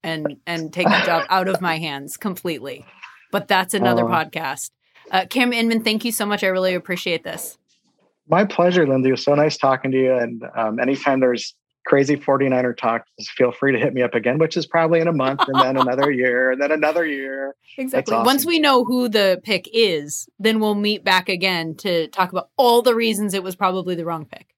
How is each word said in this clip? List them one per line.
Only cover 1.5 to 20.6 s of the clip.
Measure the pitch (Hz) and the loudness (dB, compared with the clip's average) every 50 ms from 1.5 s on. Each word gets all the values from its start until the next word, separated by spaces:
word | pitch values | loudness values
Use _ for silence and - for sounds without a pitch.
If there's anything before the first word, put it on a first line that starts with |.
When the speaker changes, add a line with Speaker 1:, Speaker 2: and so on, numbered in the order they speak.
| 185 - | -2 -2
Speaker 1:
my | 185 175 160 160 | -2 -4 -2 -2
hands | 165 156 143 139 139 143 - | -4 -8 -8 -10 -12 -14 -16
completely. | - - 208 180 - - 180 160 123 120 139 127 139 - - _ _ - - - _ _ _ | -8 -6 -8 -8 -4 -6 -6 -6 -6 -8 -12 -12 -14 -16 -20 _ _ -20 -20 -20 _ _ _
But | - 202 196 - | -4 -4 0 2
that's | 202 185 185 185 | 2 2 2 0
another | - 196 - 120 120 117 117 113 | -2 0 2 2 2 2 2 2
Speaker 2:
Uh, | 117 160 156 | 0 0 -2
Speaker 1:
podcast. | 151 - 160 160 135 143 - - - _ _ _ _ _ - _ - | -2 -6 -8 -6 -6 -8 -8 -12 -14 _ _ _ _ _ -20 _ -2
Uh, | - 190 185 180 | -2 -2 -2 0
Cam | - 262 247 247 | 0 0 2 2
Inman, | 240 233 226 226 226 226 226 | 2 0 0 2 0 0 0
thank | 226 214 220 - | 0 -2 0 -2
you | 233 | -4
so | 226 - 208 | -2 -2 -2
much. | 208 208 202 | -2 -2 0
I | 208 190 | 0 0
really | 185 185 185 185 180 | 0 2 0 0 0
appreciate | 180 - - 180 175 - 185 170 160 | -2 -4 -4 -6 -4 -2 -4 -4 -4
this. | _ 175 170 170 - - - _ _ _ _ _ _ _ _ _ _ _ _ _ _ 151 | _ -8 -10 -10 -12 -14 -16 _ _ _ _ _ _ _ _ _ _ _ _ _ _ 0
Speaker 2:
My | 160 180 208 | 2 2 2
pleasure, | 202 - - 175 180 180 185 160 135 | 2 2 2 2 4 4 4 2 4
Lindsay. | 135 131 127 131 | 2 2 2 2
It | |
was | 131 - | 0 2
so | - 143 143 | 2 2 2
nice | 147 151 156 143 | 4 2 2 0
talking | - - 135 131 127 - 135 | 0 2 2 2 0 -2 -2
to | 131 | 0
you. | 131 131 127 131 | 2 2 2 2
And, | 123 120 117 117 113 123 - - | 0 0 -4 -6 -12 -12 -10 -6
um, | 120 113 110 110 120 | -4 -4 -2 -2 -2
anytime | 123 127 139 135 - 143 135 131 | 0 -2 -2 0 0 0 2 2
there's | 131 127 120 113 - - _ _ _ _ _ _ _ | 2 2 0 -2 -6 -10 _ _ _ _ _ _ _
crazy | - 147 139 139 135 147 | 2 4 4 4 2 0
forty-niner | 143 - - 135 131 139 135 131 127 127 123 117 | -2 0 0 0 2 2 2 2 0 0 -2 -4
talk, | - - 117 113 117 - _ _ | -2 -2 -2 -2 -2 -6 _ _
just | - 104 - | -18 -16 -14
feel | - - 131 123 | 0 0 0 0
free | 117 - 139 139 | 2 0 0 0
to | 131 113 | 2 2
hit | 123 139 131 | 0 0 0
me | 127 | 0
up | 123 120 - | 0 0 0
again, | 117 107 123 131 156 | 0 0 0 2 2
which | 160 160 - | 0 0 0
is | 175 - | -4 -4
probably | - - 165 165 160 170 165 | 0 0 0 2 4 2 2
in | 160 | 2
a | 170 | 0
month | 165 143 131 131 139 - - | 0 0 0 0 0 0 -2
and | 135 135 - | 0 2 2
then | - 127 135 | 2 2 2
another | 135 131 127 127 135 143 147 | 0 0 0 0 0 0 0
Speaker 1:
<laughs> | 139 123 | 0 0
Speaker 2:
year | 127 127 120 123 127 131 | 0 0 2 2 2 0
and | 127 131 | 0 0
then | 143 143 | 0 0
another | 156 151 151 151 156 170 165 | 0 0 0 0 0 0 -2
year. | 156 143 139 135 135 135 135 135 139 - _ _ _ - - | -2 -4 -6 -8 -8 -8 -8 -8 -10 -12 _ _ _ -10 -10
Speaker 1:
Exactly. | 262 262 262 254 - - 214 | -8 -4 -4 -4 -2 0 0
Speaker 2:
That's | 226 226 | 2 4
Speaker 1:
Once | 240 269 277 | 4 2 2
Speaker 2:
awesome. | 269 339 | 0 0
Speaker 1:
we | 339 320 | 0 2
know | 302 285 269 247 233 | 4 4 4 2 2
who | - 247 247 247 240 | 0 0 -2 -2 0
the | 214 214 202 190 185 180 _ | 0 2 2 2 0 0 _
pick | 214 208 180 185 - | -4 -4 -4 -4 -4
is, | 220 226 226 196 170 151 147 147 - - - _ _ _ | 0 2 2 2 0 -2 -6 -8 -12 -12 -12 _ _ _
then | 196 220 220 | 0 0 2
we'll | 220 | 2